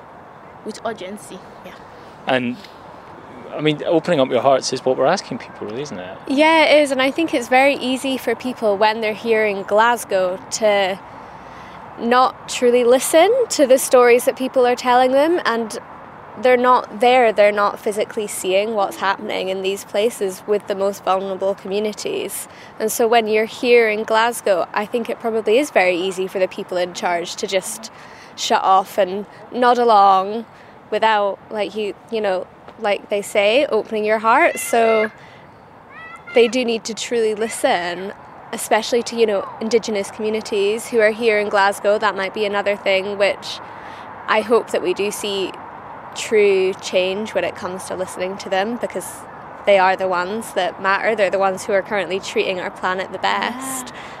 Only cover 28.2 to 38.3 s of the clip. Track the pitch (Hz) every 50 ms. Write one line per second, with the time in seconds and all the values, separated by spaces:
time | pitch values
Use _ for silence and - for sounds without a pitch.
28.2 | - - - - - - 233 - - - 190 190 196 - - - 196 180 185 202
29.2 | 202 - - - - - - 240 247 247 247 240 240 233 220 202 196 202 190 190
30.2 | 190 196 208 233 226 - - - - - - - - - - 214 214 220 220 208
31.2 | 208 202 196 - - - - 214 202 - - 214 214 202 180 - - - 226 220
32.2 | 214 202 185 180 - - - - - - - - 220 208 202 - - - 220 202
33.2 | 196 - - 214 202 208 220 269 302 - - 220 - - 226 214 214 214 214 220
34.2 | 214 226 233 277 330 214 - - - - - 233 226 226 220 220 220 220 - -
35.2 | - - - - - - - - - - - - - - - - - - - -
36.2 | - - - 254 233 240 208 254 254 240 233 220 - - 226 208 - - 247 233
37.2 | 226 220 214 196 220 226 - - - 277 233 175 175 175 175 175 190 196 - -
38.2 | - -